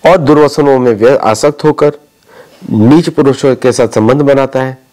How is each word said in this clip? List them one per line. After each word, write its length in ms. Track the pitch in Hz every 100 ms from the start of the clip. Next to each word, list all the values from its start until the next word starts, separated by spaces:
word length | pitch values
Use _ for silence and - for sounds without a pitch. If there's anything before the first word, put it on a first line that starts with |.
| 160
और 100 | 185
दुर्वसनों 600 | 135 151 147 151 143 131
में 160 | 127
व्यय 220 | 107 113 139
आसक्त 480 | - 110 147 147
होकर 280 | 151 151 147 - _ _ _ - - _ -
नीच 380 | 110 110 151 165
पुरुषों 480 | 151 139 127 139 123
के 160 | 131
साथ 160 | 113 113
संबंध 340 | 113 110 139
बनाता 400 | 139 139 135 135
है 160 | 131 131 _